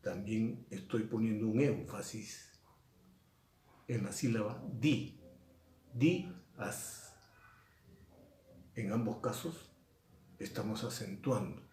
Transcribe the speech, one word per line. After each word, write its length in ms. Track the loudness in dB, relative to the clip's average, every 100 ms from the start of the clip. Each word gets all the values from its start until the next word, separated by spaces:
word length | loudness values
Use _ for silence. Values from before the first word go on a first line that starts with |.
también 640 | -4 -4 0 2 2 0 -8
estoy 340 | -10 -2 -2
poniendo 420 | 0 2 2 4 4
un 140 | 4
énfasis 1000 | 4 4 -2 -6 -6 -8 -10 -12 -16 -20 -20 -20 -20 -20 -20 -20 _ _ _ _ -20 -20 -2
en 180 | 0
la 80 | 0
sílaba 500 | 0 2 2 0 -2 -6
di. 440 | 2 4 4 2 -10 -20 -20 -20 -20 -20 -20 -10
Días. 1200 | 4 6 6 0 -10 -16 -8 -6 -4 -8 -12 -16 -20 -20 -20 -20 -20 -20 -20 -20 -20 -20 -20 -20 -20 -20 -20 -14
En 180 | -4 0
ambos 260 | 2 0 0
casos 540 | -2 -2 -4 -6 -14 -20 -20 _ _ -20 -20 -12
estamos 460 | -8 -4 -2 -2
acentuando. 840 | -2 -4 -6 -4 2 2 0 -6 -14